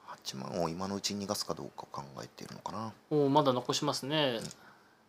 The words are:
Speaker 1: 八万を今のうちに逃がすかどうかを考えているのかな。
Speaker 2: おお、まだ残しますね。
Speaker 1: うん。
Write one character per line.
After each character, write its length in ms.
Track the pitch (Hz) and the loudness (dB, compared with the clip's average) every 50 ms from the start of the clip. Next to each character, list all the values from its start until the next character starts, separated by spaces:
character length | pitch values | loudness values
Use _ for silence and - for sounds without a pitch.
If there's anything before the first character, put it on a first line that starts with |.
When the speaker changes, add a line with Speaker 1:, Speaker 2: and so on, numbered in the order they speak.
| - | -18
Speaker 1:
八 300 | - - - - - - | -16 -16 -12 -10 -10 -8
万 260 | 65 65 69 65 87 | -8 -6 -4 0 0
を 60 | 85 82 | 0 0
今 180 | 82 90 95 | 0 -2 -4
の 80 | 98 101 | -4 -4
う 60 | 98 | -2
ち 140 | - - 101 | -2 -2 -2
に 100 | 101 98 | -2 -2
逃 40 | 95 | -2
が 60 | 104 | -2
す 100 | - - | -2 -2
か 100 | - 80 | -4 -4
ど 100 | - 71 | -6 -6
う 20 | - - | -10 -10
か 60 | - | -12
を 40 | - - | -14 -10
考 140 | - 73 71 69 67 58 | -10 -10 -10 -10 -10 -12
え 60 | 60 64 | -12 -12
て 160 | - - - | -12 -14 -12
い 20 | |
る 80 | - - | -12 -12
の 60 | - | -10
か 100 | - - | -8 -8
な。 220 | 90 104 110 110 - - _ - | -6 -6 -8 -8 -10 -12 _ 0
Speaker 2:
お 160 | 156 147 143 | 4 4 6
お、 20 | 135 | 6
ま 140 | 139 151 | 8 6
だ 100 | 143 135 | 6 6
残 200 | 123 123 - - | 4 4 2 0
し 120 | 135 - 156 | 0 2 2
ま 80 | 143 | 0
す 140 | 127 - 127 | 0 -2 -2
ね。 320 | 135 156 156 147 131 117 107 | 0 2 4 4 4 2 0
Speaker 1:
う 20 | |
ん。 60 | - 76 - - - - - - - _ _ _ _ | -4 -8 -12 -14 -20 -20 -20 -20 -20 _ _ _ _